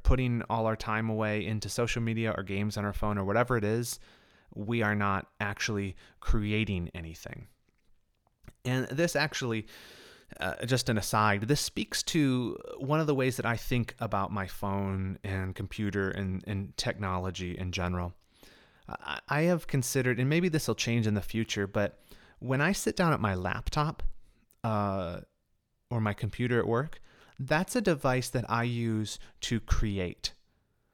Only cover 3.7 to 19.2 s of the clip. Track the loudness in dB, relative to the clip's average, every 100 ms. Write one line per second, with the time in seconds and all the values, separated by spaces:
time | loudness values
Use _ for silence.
3.7 | 0 -2 -8 -14 -20 -20 _ _ -8 -2
4.7 | 0 2 2 2 0 -4 -6 -6 -2 -2
5.7 | -2 -4 -6 -16 _ 2 4 4 2 2
6.7 | 0 -4 -8 -12 -12 -14 -14 -16 _ _
7.7 | _ _ _ _ _ _ _ -20 -10 -2
8.7 | -2 0 0 2 2 0 -2 -2 -2 -4
9.7 | -14 -20 -20 -20 -20 -18 -6 -4 -2 0
10.7 | 2 2 0 2 4 6 4 4 2 0
11.7 | -4 -4 -4 0 2 4 4 0 -4 -8
12.7 | -6 0 2 4 2 2 2 0 0 0
13.7 | 0 0 -4 -2 0 0 -2 -4 -4 -2
14.7 | 0 0 -2 -2 -4 -4 -4 -4 -6 -6
15.7 | -4 -2 0 0 0 -2 -4 -4 -4 -4
16.7 | -4 -4 -2 -2 -2 -2 -4 -6 -6 -4
17.7 | -2 -2 -2 -4 -8 _ _ -20 -20 -20
18.7 | _ -12 -12 -8 -8